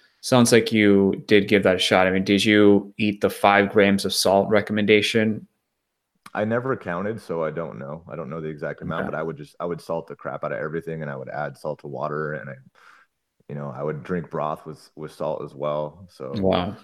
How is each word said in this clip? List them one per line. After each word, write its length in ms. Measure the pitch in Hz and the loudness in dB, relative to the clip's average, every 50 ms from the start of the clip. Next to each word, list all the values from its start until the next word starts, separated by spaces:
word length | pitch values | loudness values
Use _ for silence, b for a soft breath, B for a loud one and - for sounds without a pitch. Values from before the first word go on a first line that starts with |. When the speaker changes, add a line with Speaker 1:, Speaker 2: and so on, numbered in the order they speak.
| b b b b | b b b b
Speaker 1:
Sounds 300 | - - 131 123 117 117 | -2 2 4 4 6 6
like 220 | 120 113 110 113 117 | 6 4 4 4 2
you 500 | 107 104 101 101 98 98 95 - - - | 4 6 6 6 6 6 4 2 -2 0
did 200 | - 107 104 98 | 2 4 4 4
give 160 | - 107 98 95 | 4 2 4 4
that 120 | 95 92 | 4 2
a 40 | 90 | 2
shot. 260 | - - 104 92 92 | 2 2 4 4 4
I 60 | 92 | 4
mean, 140 | 92 95 95 | 2 0 2
did 180 | 101 101 98 107 | 2 2 4 4
you 500 | 110 107 104 104 101 101 101 98 101 - | 6 6 8 8 8 6 6 2 -2 -4
eat 240 | - 110 104 101 - | -4 -2 -2 0 0
the 80 | - 95 | -2 -2
five 420 | - - - 101 101 101 101 95 | 0 2 4 4 6 4 4 4
grams 320 | - 110 98 101 101 98 - | 4 4 4 4 4 2 0
of 100 | 95 - | -2 -4
salt 360 | - - 92 95 98 98 - | 0 2 2 4 2 2 2
recommendation? 960 | 107 101 101 - 107 107 104 101 107 107 104 - - 113 110 110 107 104 - - _ _ _ _ _ _ _ _ _ _ _ _ _ _ _ - - | 2 0 0 0 -2 -2 4 4 4 4 4 2 0 0 0 0 -2 -6 -10 -16 _ _ _ _ _ _ _ _ _ _ _ _ _ _ _ -10 -6
Speaker 2:
I 120 | - 107 | -6 -4
never 300 | 110 117 123 123 135 131 | -2 -2 -2 -2 -2 -4
counted, 420 | - - 95 87 87 98 104 117 110 | -4 -4 -6 -6 -4 -4 -6 -8 -8
so 220 | - - 87 82 80 | -8 -8 -6 -4 -4
I 60 | 78 | -4
don't 280 | 76 85 82 69 50 57 | -4 -6 -8 -8 -10 -12
know. 240 | 65 69 76 85 85 | -12 -12 -12 -14 -14
I 80 | - - | -14 -14
don't 140 | 78 92 95 | -12 -10 -10
know 120 | 92 85 | -10 -8
the 80 | 78 78 | -8 -10
exact 320 | 78 73 80 76 73 - | -8 -8 -8 -10 -10 -10
amount, 240 | - 78 80 80 78 | -10 -8 -6 -6 -6
Speaker 1:
Okay. 60 | - | -6
Speaker 2:
but 40 | - | -6
I 80 | 76 80 | -6 -6
would 140 | 82 80 | -8 -8
just, 180 | 73 73 - _ - | -10 -14 -18 _ -10
I 60 | 82 | -8
would 160 | 87 85 78 | -8 -8 -8
salt 260 | - - 85 82 - | -8 -6 -6 -6 -8
the 80 | - 71 | -10 -14
crap 280 | - - 69 67 73 - | -12 -10 -10 -8 -8 -8
out 80 | 73 | -6
of 80 | 71 55 | -6 -6
everything, 420 | 73 78 78 82 - 82 80 80 | -6 -6 -6 -8 -8 -8 -8 -8
and 80 | 78 71 | -8 -10
I 60 | 69 | -10
would 140 | 67 67 - | -10 -12 -10
add 280 | - 71 73 73 69 | -8 -8 -8 -8 -10
salt 220 | - - 78 76 - | -10 -10 -10 -10 -8
to 80 | - | -12
water, 460 | 76 67 64 69 76 73 76 78 76 76 | -12 -10 -8 -6 -6 -4 -4 -6 -6 -8
and 160 | 67 55 - | -10 -10 -14
I, 60 | 67 65 _ _ b b b b b b b b _ _ _ _ _ _ _ | -16 -18 _ _ b b b b b b b b _ _ _ _ _ _ _
you 80 | - 73 | -14 -12
know, 180 | 71 71 71 69 | -10 -10 -10 -10
I 60 | 73 73 | -8 -8
would 200 | 76 78 73 - | -6 -8 -8 -8
drink 260 | - 90 87 78 - | -6 -6 -6 -6 -6
broth 360 | - 76 73 76 76 - - | -6 -6 -4 -4 -6 -8 -10
with, 260 | 80 76 - _ _ _ | -16 -18 -18 _ _ _
with 160 | 73 76 76 | -14 -14 -14
salt 320 | - - 78 78 78 - 67 | -10 -6 -6 -6 -4 -6 -8
as 120 | 76 71 | -12 -10
well. 520 | 69 71 73 73 76 76 76 78 87 95 87 | -6 -6 -4 -4 -4 -6 -8 -10 -16 -20 -20
So, 220 | _ - 69 65 - | _ -16 -12 -10 -6
Speaker 1:
Wow. 420 | 104 95 95 92 90 90 101 95 - | -2 0 2 2 2 0 -2 -6 -10